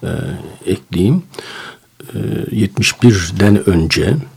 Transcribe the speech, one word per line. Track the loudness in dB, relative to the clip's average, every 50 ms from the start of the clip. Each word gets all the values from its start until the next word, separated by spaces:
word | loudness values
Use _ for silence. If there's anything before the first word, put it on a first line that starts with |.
| -8
e, | -6 -6 -6 -6 -8 -8 -10 -12 -16 -18 -14 -4
ekleyeyim. | -4 -4 -4 -4 _ -2 0 2 2 2 2 -2 -4 -16 -18 -16 -16 -16 -16 -16 -18 -20 -20 _ _ _ _ -20 -12 -10
E, | -8 -6 -6 -4 -6 -6 -4
yetmiş | -2 0 0 0 0 -2 -2 -2 -2 4 6
birden | 6 6 6 0 -4 -2 2 4 4 4 4 4 2
önce | 2 2 2 0 0 0 0 0 0 -2 -2 -8 -16